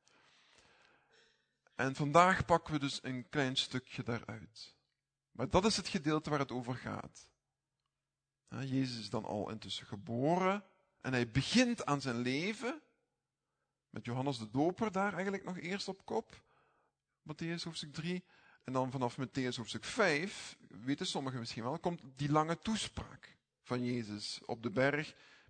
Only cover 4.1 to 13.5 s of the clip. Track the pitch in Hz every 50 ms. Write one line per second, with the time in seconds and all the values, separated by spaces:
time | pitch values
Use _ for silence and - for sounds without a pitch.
4.1 | 120 110 - - 117 107 87 - - - - - - _ _ _ _ _ _ _
5.1 | _ _ _ _ _ - 123 - - 175 190 220 202 - 185 - - 190 139 147
6.1 | 156 156 - 151 151 143 139 127 120 127 120 120 127 117 - 113 101 - - -
7.1 | - - - - _ _ _ _ _ _ _ _ _ _ _ _ _ _ _ _
8.1 | _ _ _ _ _ _ _ - 117 113 135 135 131 135 135 127 120 117 104 101
9.1 | 117 117 95 - 92 107 92 - 110 107 - 98 - - 120 - 117 101 107 113
10.1 | 113 117 135 151 175 180 190 185 196 208 - - _ _ _ _ _ _ - 127
11.1 | 131 123 120 113 110 135 131 - - 233 254 240 240 - - - 143 139 131 135
12.1 | 117 117 123 123 131 143 170 202 220 214 285 240 330 302 - _ _ _ _ _
13.1 | _ _ _ _ _ _ _ _